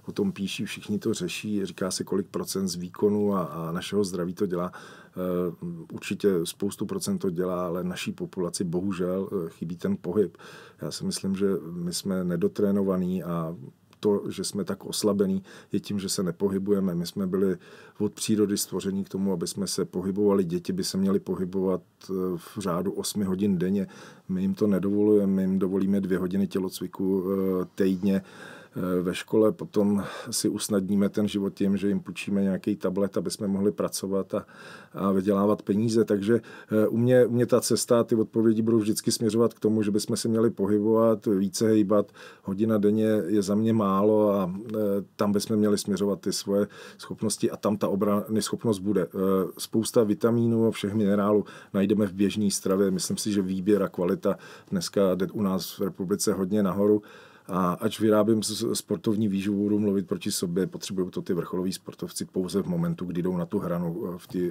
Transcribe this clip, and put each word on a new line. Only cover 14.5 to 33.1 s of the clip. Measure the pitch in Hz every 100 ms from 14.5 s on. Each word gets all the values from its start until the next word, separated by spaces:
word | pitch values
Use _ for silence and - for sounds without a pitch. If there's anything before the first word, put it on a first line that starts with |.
| 101
tak | 92 98 -
oslabení, | - 107 101 95 95 - - -
je | 101
tím, | - 104
že | 95
se | -
nepohybujeme. | 92 85 98 98 98 98 95 85
My | 85
jsme | 101 92
byli | 92 98 87 - - - -
od | 104
přírody | - - 107 98 101
stvoření | - 95 95 98
k | 95
tomu, | 95 98
aby | 90 87
jsme | - 92
se | - 87
pohybovali. | 95 92 98 104 98
Děti | 87 90 -
by | 90
se | - 95
měly | 98 98
pohybovat, | - 87 90 95 95 90 - _ -
eh, | 95 92 87
v | - 110
řádu | 95 85 92
osmi | 87 92 104 95
hodin | 92 104 92
denně. | 92 101 95 - - - -
My | 92
jim | 98
to | 98 107
nedovolujeme, | 95 95 104 104 104 98
my | 95
jim | 95 95
dovolíme | 95 95 98 101
dvě | 95 90
hodiny | 90 98 95
tělocviku, | 98 92 - 92 - 95 98 90
eh, | 98 95 92 90 -
týdně. | 95 95 98 95 - - - - - -
Eh, | 92 90
ve | 90 90
škole | - 110 107
potom | 87 - 107 101 101 95 - -
si | - 113
usnadníme | 104 - 101 92 101 101
ten | 107 104
život | 101 98
tím, | - 98 98
že | 101
jim | 95
půjčíme | 90 85 - 101
nějaký | 98 95 107 104
tablet, | 95 92 98